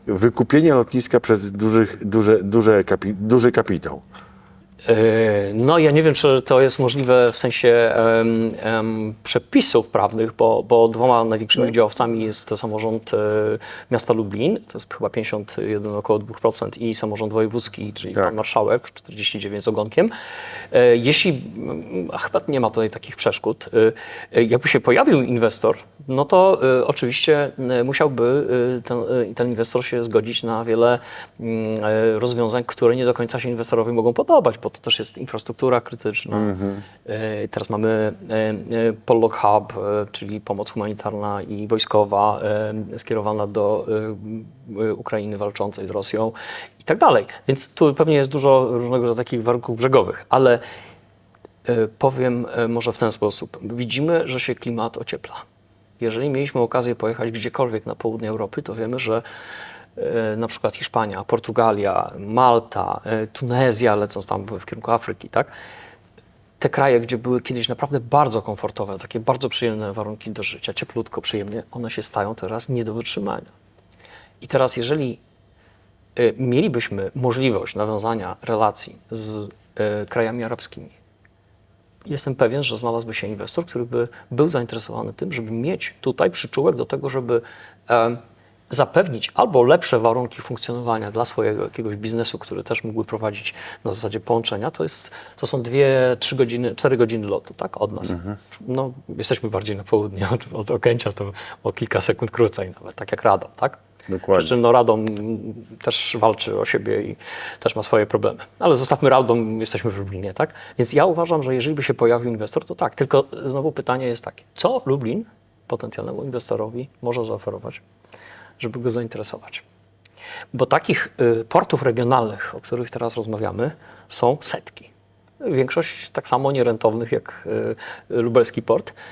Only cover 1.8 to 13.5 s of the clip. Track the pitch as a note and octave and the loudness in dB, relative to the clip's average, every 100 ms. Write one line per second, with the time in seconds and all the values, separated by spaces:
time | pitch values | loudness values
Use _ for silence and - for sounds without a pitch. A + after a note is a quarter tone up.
1.8 | G#2+ - G#2 A2 G#2 G#2+ G2 A2+ A2 G#2 | 4 0 0 2 6 4 6 4 6 6
2.8 | F2+ F#2+ G2 G2 G#2+ B2+ A#2+ A#2 A2+ E2+ | 4 0 -2 -4 4 6 6 4 0 -2
3.8 | D#2 C#2 - - - - - - _ - | -4 -10 -16 -20 -20 -20 -20 -20 _ -8
4.8 | - A2+ A2+ A2+ A2 G2+ G2+ G#2+ C3 E3+ | 2 4 6 4 4 2 0 2 4 6
5.8 | D#3 D3+ D#3+ C3+ D3 C3 - C3 C3+ - | 6 6 6 4 4 4 6 6 6 4
6.8 | B2+ C#3 B2 B2+ A#2+ - B2+ - B2 A#2 | 0 2 4 6 6 4 -2 2 6 6
7.8 | A#2 A#2 A2+ A2+ A2+ A2+ A2+ G2+ A2 A2+ | 6 4 4 4 4 2 0 -2 -2 -2
8.8 | A2+ A2 G#2+ A2 - B2 - C#4 - A#2+ | -2 -4 -6 -8 -2 -2 2 2 6 4
9.8 | G#2 A2 G2+ A2 A2+ - A2+ A2+ A2+ A#2+ | 2 0 0 0 -4 2 2 2 4 6
10.8 | A#2 A2+ B2+ A#2 A2+ A2 A2 - A#2+ A2+ | 6 4 4 4 2 -2 0 0 2 4
11.8 | G#2+ - A#2+ A2+ A2 G#2+ - G#2+ A2+ G#2+ | 2 2 -2 0 -2 -2 -2 -4 -4 -4
12.8 | A2 A2+ - G#2 G#2+ G#2+ G#2+ | -4 -4 -2 -2 0 0 0